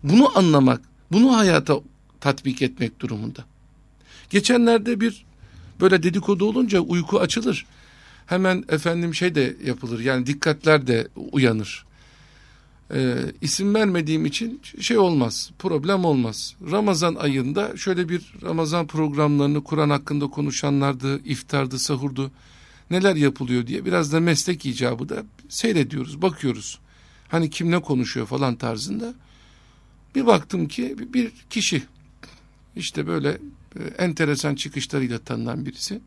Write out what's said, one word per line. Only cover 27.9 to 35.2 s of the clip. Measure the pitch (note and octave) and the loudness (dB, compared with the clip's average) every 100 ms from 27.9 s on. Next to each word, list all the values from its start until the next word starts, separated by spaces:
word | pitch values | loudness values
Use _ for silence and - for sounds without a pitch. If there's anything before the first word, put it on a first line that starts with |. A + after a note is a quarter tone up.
| C3 A#2+ B2+ A2+ | -2 -2 -4 -4
falan | C3 C3+ A#2 | -2 -2 -2
tarzında. | A#2+ A2+ C#3+ G#3+ A#3 B3 - - - - _ _ _ _ _ | -6 -6 -6 -6 -8 -12 -20 -20 -20 -20 _ _ _ _ _
Bir | C4+ A#3+ | -2 2
baktım | F#3+ - F#3 D#3 | 2 2 -4 -4
ki | - B3 C#4 | -4 -8 -8
bir, | B3 | -4
bir | B3+ A3+ - - | -2 -4 -6 -8
kişi, | A#3 - D3+ - - - - - - _ _ _ - | -4 -2 -2 -6 -20 -20 -20 -20 -20 _ _ _ -12
işte | D3+ - D3+ | -8 -6 -4
böyle, | E3 C#3+ E3 D4 - - - | -2 -2 -4 -12 -20 -20 -12
e, | - - | -12 -4
enteresan | F3+ D#3 D#3 C#3 D3+ | -4 0 0 0 -2
çıkışlarıyla | C#3 C#3+ C#3+ - C#3+ B2+ | -4 -6 -8 -6 -4 -4
tanınan | A#2 | -6